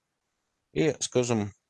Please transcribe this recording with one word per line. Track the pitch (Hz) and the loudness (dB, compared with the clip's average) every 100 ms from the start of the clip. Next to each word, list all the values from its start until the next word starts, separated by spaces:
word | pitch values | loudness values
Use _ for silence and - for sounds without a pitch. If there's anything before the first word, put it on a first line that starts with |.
| _ _ _ _ _ _ _ | _ _ _ _ _ _ _
и | - 156 - | -2 0 0
скажем | - 127 123 113 104 - | -2 0 2 0 -2 -8